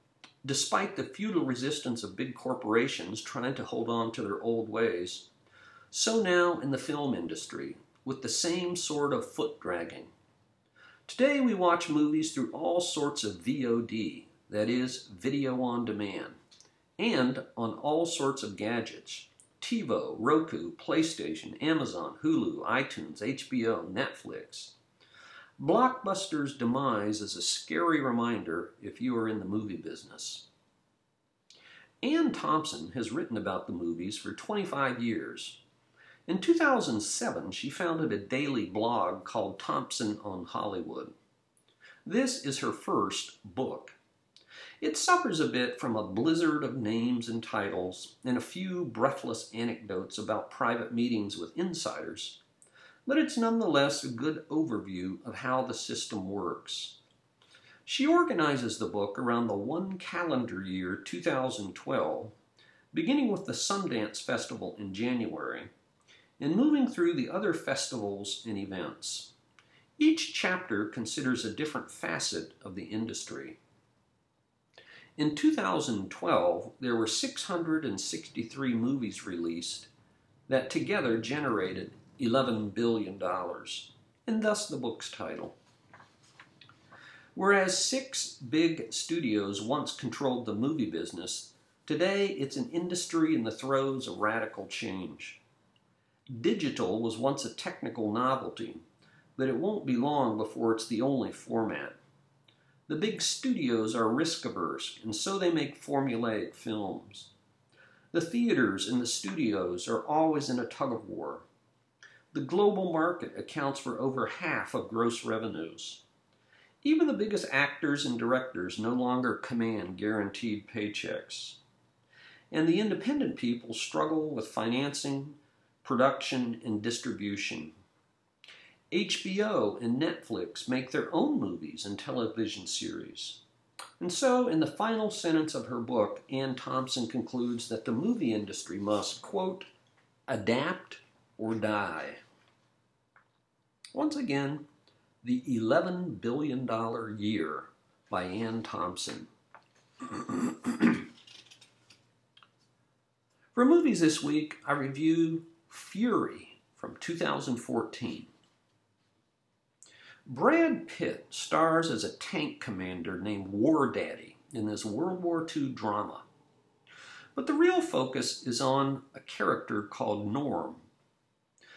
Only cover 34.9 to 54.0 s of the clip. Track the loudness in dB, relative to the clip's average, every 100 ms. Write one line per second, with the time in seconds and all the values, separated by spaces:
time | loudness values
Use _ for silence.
34.9 | 2 0 -2 -4 -8 -12 -14 _ _ _
35.9 | _ -20 -16 -4 0 4 6 6 4 4
36.9 | 0 -2 -2 -2 -4 -6 -6 -6 -4 -2
37.9 | 0 0 -2 -2 -2 0 0 0 0 2
38.9 | 2 2 -2 -4 -2 -2 -4 -4 -2 -4
39.9 | -2 -2 -2 -6 -8 -6 -4 -4 -4 -6
40.9 | -8 -10 -16 _ _ _ _ _ _ -20
41.9 | -16 0 2 2 0 -4 -2 -2 -2 0
42.9 | 2 2 -2 -8 -12 -10 -4 -4 -4 -12
43.9 | -20 _ _ _ -20 -20 -20 -20 -4 -2
44.9 | 2 6 6 6 2 2 2 0 0 -2
45.9 | 0 0 2 4 6 4 4 0 -2 0
46.9 | 2 2 2 0 -4 -2 -2 0 -2 -4
47.9 | -6 -14 -8 -2 -2 -2 -6 -4 -2 -4
48.9 | 2 2 2 -4 -6 -6 -4 -4 -4 -4
49.9 | -4 -4 -6 -2 -2 -4 -2 0 0 -2
50.9 | 0 2 2 -2 -6 -8 -4 -2 -2 -6
51.9 | -6 -8 -10 -12 -14 _ _ -20 -20 -20
52.9 | -12 0 2 2 2 2 4 4 6 6
53.9 | 2